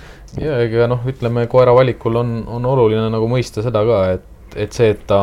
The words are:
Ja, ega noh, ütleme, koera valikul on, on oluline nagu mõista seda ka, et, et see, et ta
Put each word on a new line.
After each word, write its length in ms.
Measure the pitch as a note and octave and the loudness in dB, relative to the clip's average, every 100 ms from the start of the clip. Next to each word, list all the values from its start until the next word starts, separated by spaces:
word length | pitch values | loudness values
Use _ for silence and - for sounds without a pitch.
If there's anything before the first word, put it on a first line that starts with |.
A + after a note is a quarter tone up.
| - - - - | -20 -20 -14 -8
Ja, 200 | D3+ C3 | -4 -2
ega 260 | A#2 A2+ A#2 | 0 0 0
noh, 140 | B2 B2 | 0 -4
ütleme, 400 | C3 A#2 A#2+ A#2 | -4 -4 -2 0
koera 240 | B2+ B2 | 4 4
valikul 420 | A#2+ C3 A2+ A#2 A#2 | 4 4 0 -2 -2
on, 280 | A#2+ A2+ G#2+ | -2 -6 -8
on 180 | A#2 | -6
oluline 440 | B2+ C3+ A2 A2 A2 | -2 2 2 2 -2
nagu 160 | A2 A2+ | -2 -2
mõista 340 | B2+ A#2+ - | -2 -4 -6
seda 180 | A#2 A2 | -4 0
ka, 280 | A2 A2 F#2 | 2 2 0
et, 80 | F#2 - - - - | -2 -8 -20 -16 -8
et 160 | G#2 | -8
see, 180 | - A2+ | 2 2
et 100 | G#2 - | 2 0
ta 100 | G2 | 0